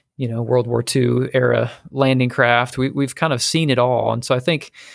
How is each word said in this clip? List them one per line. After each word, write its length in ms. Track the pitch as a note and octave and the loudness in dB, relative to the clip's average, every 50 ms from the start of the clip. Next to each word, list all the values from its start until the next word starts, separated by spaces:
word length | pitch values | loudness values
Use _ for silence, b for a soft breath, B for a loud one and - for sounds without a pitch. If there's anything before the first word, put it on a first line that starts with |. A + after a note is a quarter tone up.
| B _ _ | B _ _
you 120 | - C3+ A#2 | -8 -6 -4
know, 140 | A2+ A#2 A#2+ | -4 -4 -4
World 240 | A2+ A#2+ B2+ A2+ | -2 -2 -2 -2
War 160 | A#2 A#2 A#2 A#2+ | 0 -2 -2 -2
Two 460 | - - C3+ B2+ A#2+ A#2+ B2 C3 C3 - | 0 0 0 2 2 2 0 0 0 0
era 360 | C3 B2+ B2 A#2 A2+ A#2+ A#2 B B - - | 0 2 2 2 2 0 -2 B B -18 -8
landing 380 | - C3+ C3+ C3 C3 B2+ B2+ B2 | -2 0 2 2 4 2 0 0
craft. 500 | - - B2 A#2+ A#2+ A#2+ B2 B2 - - | 2 2 2 4 4 2 2 0 -2 -2
We, 120 | B2+ C3+ | -2 -2
we've 260 | C#3 C#3+ C#3 C3 - | 0 -2 -4 -4 -2
kind 160 | - D#3+ D#3+ C#3 | -4 -2 -2 0
of 100 | B2 - | -2 -2
seen 280 | - - E3 E3 D3 | -2 0 0 2 2
it 80 | C3 A#2+ | 2 2
all. 340 | A#2+ B2+ B2+ A#2 A2 A2+ A2+ | 2 2 2 0 0 0 -2
And 120 | A#2+ B2+ | -2 -2
so 100 | - C3+ | -2 -2
I 60 | B2+ | 0
think, 300 | B2+ - E3 C#3+ - - B B B B | 0 0 -2 -2 -4 -10 B B B B